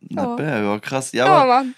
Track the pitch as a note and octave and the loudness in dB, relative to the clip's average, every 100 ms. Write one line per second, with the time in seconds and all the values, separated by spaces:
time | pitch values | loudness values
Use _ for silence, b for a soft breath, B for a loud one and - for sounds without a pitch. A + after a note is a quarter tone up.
0 | - - - - D3+ A#2+ G#2 G#2+ - C3+ | -12 -6 -4 -4 -4 -2 -2 -4 -4 -6
1 | B2+ A2+ B2+ - C4 B3 C4 | -4 0 4 4 4 2 0